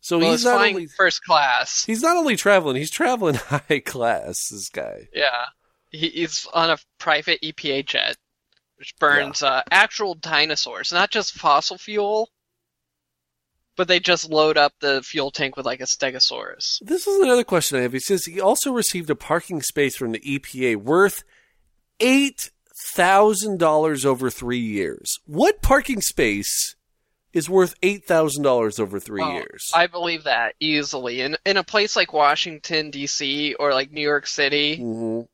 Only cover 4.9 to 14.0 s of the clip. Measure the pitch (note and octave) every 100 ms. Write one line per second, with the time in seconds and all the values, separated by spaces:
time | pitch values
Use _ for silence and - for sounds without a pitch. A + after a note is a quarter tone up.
4.9 | G1+ - - D3 B2 B2+ _ _ _ _
5.9 | D#3 E3 D3+ E3 - - E3+ E3 D#3 _
6.9 | _ - D3+ D#3 E3 D#3 D#3 D#3 C3+ C#3
7.9 | C3 - - _ _ _ _ _ _ -
8.9 | - D3+ C#3+ C#3 C3+ C#3+ C3 - F3+ G#3+
9.9 | - G3+ E3 E3 D3+ D#3 D3 - A2+ -
10.9 | F3 G3+ A3+ F#3+ - D#3+ C#3+ - F#3 -
11.9 | G#3 G3+ G#3+ A3+ _ _ _ _ _ _
12.9 | _ _ _ _ _ _ _ _ - F3+
13.9 | F3+